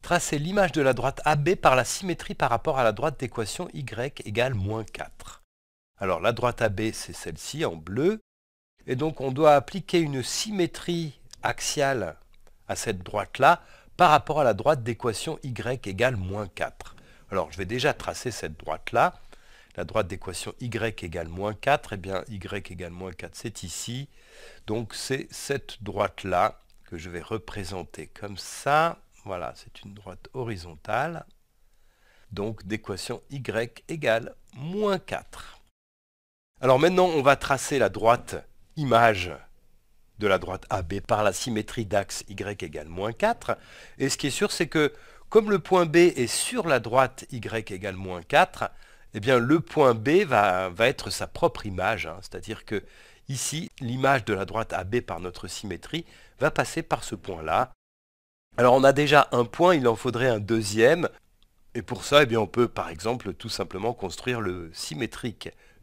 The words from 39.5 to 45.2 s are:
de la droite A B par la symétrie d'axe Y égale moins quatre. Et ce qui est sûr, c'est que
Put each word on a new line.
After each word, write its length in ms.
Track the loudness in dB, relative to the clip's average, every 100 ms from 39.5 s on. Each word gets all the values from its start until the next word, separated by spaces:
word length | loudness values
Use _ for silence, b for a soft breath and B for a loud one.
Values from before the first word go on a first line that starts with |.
| -20 _ _ _ _ _ -4
de 80 | 2
la 120 | 2
droite 260 | 0 -10 -6
A 120 | -6
B 180 | -4 -8
par 240 | -2 2
la 80 | 2
symétrie 540 | 0 -4 -4 -4 -8 -2
d'axe 400 | -2 -2 -10 -12
Y 340 | -10 -10 -8
égale 260 | -10 -12 -12
moins 240 | -6 -6
quatre. 440 | 0 0 0 -4 -6 B B B B
Et 120 | -4
ce 80 | -2
qui 100 | -4
est 20 |
sûr, 220 | -2 -2
c'est 160 | -2 -2
que 260 | 2 0 B B B